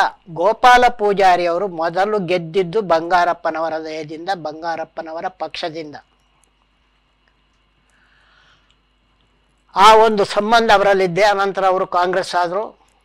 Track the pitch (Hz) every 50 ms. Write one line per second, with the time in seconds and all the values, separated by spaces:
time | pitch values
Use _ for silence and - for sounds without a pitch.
0 | 185 - - _ _ 185 165 151 170 202 220 - - 247 247 247 247 240 240 -
1 | 208 208 202 190 190 185 180 175 175 170 170 175 202 196 175 156 165 175 170 185
2 | 196 214 214 214 180 160 180 180 170 160 160 196 185 170 165 220 208 170 165 165
3 | 165 170 185 175 175 175 165 - - 165 160 160 165 160 156 160 160 160 156 160
4 | 160 147 160 156 170 185 196 175 151 151 151 156 165 170 165 160 160 - _ -
5 | 160 160 160 170 175 180 - - 160 160 - - - 170 156 165 156 151 143 -
6 | - _ _ _ _ _ _ _ _ _ _ _ _ _ _ _ _ _ _ _
7 | _ _ _ _ _ _ _ _ _ _ _ _ _ _ _ _ _ _ _ _
8 | _ _ _ _ _ _ _ _ _ _ _ _ _ _ _ _ _ _ _ _
9 | _ _ _ _ _ _ _ _ _ _ _ _ _ _ - 180 196 214 220 220
10 | 220 226 220 202 196 - - 208 208 214 233 233 226 220 208 190 196 202 202 190
11 | 190 180 165 180 208 208 202 196 196 196 185 190 190 190 185 185 185 - - 175
12 | 180 185 180 190 180 - - 175 175 170 175 202 226 - - _ _ _ _ _